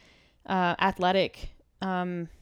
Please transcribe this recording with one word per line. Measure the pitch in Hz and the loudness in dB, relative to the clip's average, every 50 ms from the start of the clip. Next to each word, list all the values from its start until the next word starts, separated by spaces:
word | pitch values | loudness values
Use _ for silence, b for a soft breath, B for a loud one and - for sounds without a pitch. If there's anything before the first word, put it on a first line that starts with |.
| b b b b b b b b b | b b b b b b b b b
uh, | - 190 185 180 175 170 - | -2 0 0 2 0 0 0
athletic, | 190 196 185 - 180 180 190 190 170 - - - - - - - _ _ _ - | 0 0 0 2 2 2 4 4 2 0 -2 -8 -14 -14 -14 -16 _ _ _ -8
um, | 190 190 185 180 180 180 180 175 170 165 - - | -6 -4 -2 -2 -2 -4 -4 -6 -8 -10 -12 -18